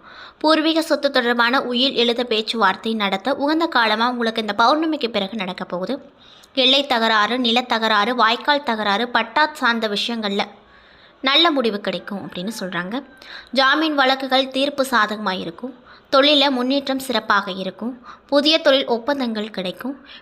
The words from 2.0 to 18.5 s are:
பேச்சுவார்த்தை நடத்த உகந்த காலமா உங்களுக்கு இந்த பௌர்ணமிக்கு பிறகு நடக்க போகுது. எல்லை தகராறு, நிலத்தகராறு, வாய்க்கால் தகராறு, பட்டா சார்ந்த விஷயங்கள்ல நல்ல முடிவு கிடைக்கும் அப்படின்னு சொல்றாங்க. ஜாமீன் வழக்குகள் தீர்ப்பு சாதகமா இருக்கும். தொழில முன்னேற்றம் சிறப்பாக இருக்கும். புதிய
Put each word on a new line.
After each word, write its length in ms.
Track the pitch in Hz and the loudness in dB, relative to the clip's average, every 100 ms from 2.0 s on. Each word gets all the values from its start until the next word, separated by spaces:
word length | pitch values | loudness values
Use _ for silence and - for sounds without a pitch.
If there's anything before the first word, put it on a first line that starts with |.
| 240 233 | 0 0
பேச்சுவார்த்தை 720 | 240 220 220 226 196 190 226 | -2 -2 -2 0 0 0 -4
நடத்த 400 | 226 196 196 254 | -2 -2 -2 -2
உகந்த 320 | 285 285 320 330 | -2 0 0 0
காலமா 420 | 254 220 214 240 | 2 2 2 -2
உங்களுக்கு 320 | 247 226 226 | -2 -2 -2
இந்த 140 | 214 208 | -2 2
பௌர்ணமிக்கு 500 | 233 302 320 302 226 | 4 4 0 -2 -2
பிறகு 280 | 214 196 220 | -2 -4 -4
நடக்க 280 | 185 180 | -6 -8
போகுது. 480 | 185 180 185 277 - _ - - - | -8 -6 -6 -6 -10 _ -20 -20 -6
எல்லை 320 | - 254 269 277 | 2 4 4 2
தகராறு, 520 | 240 226 220 208 254 | 0 2 2 2 0
நிலத்தகராறு, 760 | 233 240 247 226 220 208 214 | 0 0 0 0 2 2 2
வாய்க்கால் 480 | 247 220 240 294 285 | 2 2 2 0 0
தகராறு, 460 | 285 220 208 196 240 | 0 -2 0 0 0
பட்டா 420 | 240 226 294 302 | 0 0 0 0
சார்ந்த 360 | 302 247 233 220 | 0 0 0 -2
விஷயங்கள்ல 520 | 202 - 233 208 202 - - - - - - - _ | -2 -4 -4 -4 -2 -4 -8 -20 -20 -20 -20 -20 _
நல்ல 300 | 262 285 339 | 0 4 4
முடிவு 300 | 277 226 208 | 2 0 -2
கிடைக்கும் 480 | 196 185 - 202 139 | -4 -6 -8 -10 -10
அப்படின்னு 220 | 180 190 226 | -10 -8 -8
சொல்றாங்க. 440 | 185 175 180 247 - - - - - | -8 -6 -6 -8 -10 -18 -20 -20 -4
ஜாமீன் 420 | 240 262 294 320 | 2 2 2 0
வழக்குகள் 540 | 285 262 262 269 262 262 | 2 2 0 0 0 0
தீர்ப்பு 380 | 262 285 285 262 | -2 -2 -2 0
சாதகமா 480 | 233 208 214 208 185 | 0 0 -2 -4 -4
இருக்கும். 420 | 175 - 262 - - - _ | -6 -10 -14 -16 -20 -20 _
தொழில 400 | 269 285 294 277 | 4 6 6 4
முன்னேற்றம் 480 | 247 254 285 277 269 | 2 0 0 -2 -4
சிறப்பாக 520 | 262 220 214 202 196 | -4 -2 0 0 0
இருக்கும். 560 | 190 185 - 226 254 - - - | -6 -8 -8 -10 -10 -16 -20 -2
புதிய 320 | 285 294 | 2 4